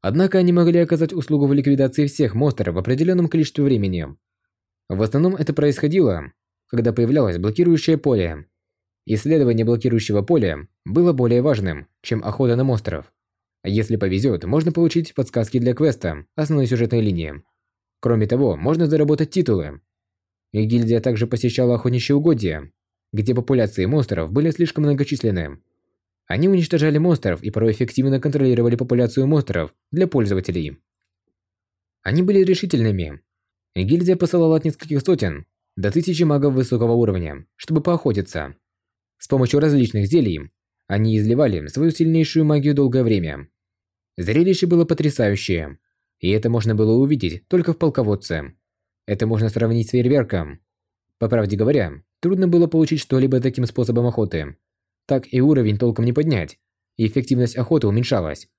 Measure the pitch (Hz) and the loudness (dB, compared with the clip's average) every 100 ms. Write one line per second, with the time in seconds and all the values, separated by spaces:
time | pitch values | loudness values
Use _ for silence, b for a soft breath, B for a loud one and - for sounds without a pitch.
0 | 95 131 190 190 180 175 170 170 170 165 | -2 0 2 2 4 4 4 4 2 0
1 | 160 180 139 147 143 139 139 139 135 131 | -2 -4 -2 0 2 2 2 2 0 0
2 | 143 - 131 101 143 - 90 87 92 131 | -2 0 -2 2 0 0 -2 -2 -2 0
3 | 165 180 170 165 151 - 139 123 98 90 | 2 2 0 0 -2 0 2 2 0 -4
4 | 73 73 _ _ _ _ _ _ _ 95 | -8 -14 _ _ _ _ _ _ _ -2
5 | 107 139 175 185 151 143 147 135 151 180 | 0 2 0 0 -4 0 0 0 0 2
6 | 143 85 69 _ _ _ _ 117 117 110 | 2 0 -8 _ _ _ _ -2 0 0
7 | 117 147 113 87 101 110 175 165 - 160 | 2 2 0 0 -2 0 2 2 2 0
8 | 151 117 87 76 73 _ _ _ _ _ | 2 0 0 -6 -16 _ _ _ _ _
9 | - 107 143 160 131 113 113 120 123 117 | -4 -4 2 2 2 2 0 0 0 -2
10 | 107 104 101 170 98 73 73 _ - 113 | 0 -2 2 0 0 -4 -12 _ -4 2
11 | 175 139 120 120 139 120 95 73 73 _ | 2 2 2 2 2 0 -2 -6 -12 _
12 | - 113 107 104 131 117 131 117 - 76 | -6 -6 -4 -2 0 2 0 0 -4 -10
13 | - _ _ _ _ _ - 104 107 110 | -12 _ _ _ _ _ -4 -2 0 -2
14 | 98 95 131 92 85 143 160 165 170 170 | 0 0 0 -2 -2 -2 -2 0 0 0
15 | 160 - 127 - 107 127 120 123 151 123 | -4 -6 -4 -2 -2 0 -2 0 0 0
16 | 87 76 - - 151 151 127 120 117 120 | -6 -8 -12 -6 -2 0 0 0 0 0
17 | 107 87 80 71 _ _ _ _ _ _ | 0 -2 -6 -12 _ _ _ _ _ _
18 | 117 113 107 120 135 78 95 160 165 156 | 0 0 2 2 0 0 -2 0 2 2
19 | 147 151 151 190 147 101 73 71 _ _ | 2 0 0 -2 0 0 -2 -12 _ _
20 | _ _ _ _ _ 107 110 117 113 117 | _ _ _ _ _ -4 0 0 2 0
21 | 127 110 113 117 123 117 123 120 123 123 | 0 -2 -2 -2 -2 0 0 2 0 -2
22 | - 143 156 135 95 76 76 _ _ _ | 0 0 2 0 -2 -6 -12 _ _ _
23 | _ 113 107 123 120 131 107 - 92 147 | _ -4 -2 -2 0 0 0 -2 -2 0
24 | 131 87 80 110 160 151 170 - 151 139 | -2 -4 -2 0 -2 0 -2 0 0 0
25 | 143 135 113 95 78 69 _ _ _ _ | -2 -2 -2 -2 -6 -12 _ _ _ _
26 | _ _ _ 98 180 190 165 165 156 147 | _ _ _ 0 2 2 2 2 2 2
27 | 175 156 101 85 - 107 113 107 120 - | 2 2 0 -4 -4 0 0 0 -2 0
28 | 135 135 143 143 131 120 117 120 123 123 | 0 0 0 0 2 2 2 0 0 0
29 | 120 135 135 151 - 87 78 _ _ 151 | 2 0 2 2 0 -4 -6 _ _ -2
30 | 185 139 104 95 95 87 76 67 _ _ | 0 2 0 0 -2 -6 -6 -12 _ _
31 | _ _ _ _ _ _ _ _ _ _ | _ _ _ _ _ _ _ _ _ _
32 | 95 139 185 196 190 180 185 151 113 98 | -2 0 2 2 4 2 0 0 0 0
33 | 80 71 _ _ _ _ _ - 95 165 | -6 -10 _ _ _ _ _ -6 0 0
34 | 180 180 175 175 165 160 156 - - 143 | 2 2 2 2 4 2 0 -6 -4 -4
35 | 156 180 98 73 - _ _ - 101 151 | 0 0 0 -6 -14 _ _ -4 -2 0
36 | 170 165 165 143 143 131 127 120 117 117 | -2 0 2 2 2 0 0 0 2 2
37 | 113 92 82 69 - _ - 160 - 170 | 2 0 -4 -10 -18 _ -2 -2 0 0
38 | 147 101 90 82 71 71 _ _ _ _ | 0 -2 -4 -8 -10 -14 _ _ _ _
39 | _ _ - 139 127 143 156 143 120 107 | _ _ -2 0 2 2 2 2 2 0
40 | 101 165 117 80 71 _ _ _ _ 101 | 2 2 0 -4 -10 _ _ _ _ 0
41 | 110 110 107 120 143 90 73 131 160 156 | 2 2 2 2 2 0 -6 -2 -2 0
42 | 165 165 156 160 151 147 143 143 135 127 | 0 2 2 2 2 2 2 2 2 2
43 | 120 104 82 71 71 _ _ _ _ _ | 2 0 -2 -8 -14 _ _ _ _ _
44 | _ - 87 120 180 180 175 170 165 160 | _ -8 -2 2 2 2 2 2 2 0
45 | 156 - 107 101 - 87 76 67 _ _ | -2 0 0 0 -2 -4 -4 -14 _ _
46 | _ _ 87 104 113 117 110 107 110 113 | _ _ -2 0 0 0 0 2 2 4
47 | 135 147 90 80 _ 180 170 160 165 135 | 2 0 -2 -6 _ 0 0 0 0 0
48 | 110 101 - 80 69 _ _ _ _ _ | -2 -2 -4 -8 -8 _ _ _ _ _
49 | - 104 110 113 113 110 117 117 110 127 | -8 -2 0 0 0 0 0 0 0 0
50 | 120 143 110 95 76 71 _ _ _ _ | 2 2 0 -4 -6 -12 _ _ _ _
51 | _ _ 113 120 104 101 110 147 90 73 | _ _ -2 0 0 0 0 0 -2 -8
52 | _ _ 175 185 185 170 170 160 156 156 | _ _ -2 0 2 4 4 2 2 0
53 | - 131 131 131 131 123 120 - 117 120 | 0 0 2 2 0 -2 -4 -2 0 2
54 | 120 117 104 82 73 71 _ _ _ _ | 0 0 -2 -4 -8 -14 _ _ _ _
55 | - 135 - 127 135 147 107 104 120 107 | -4 -4 -2 2 4 4 2 2 0 0
56 | 117 123 160 120 78 - _ _ _ - | -2 0 0 -2 -4 -12 _ _ _ -4
57 | 110 120 123 123 120 - 117 160 104 107 | -2 0 0 0 0 -2 0 2 2 0
58 | 123 117 80 73 - | 0 -2 -2 -8 -16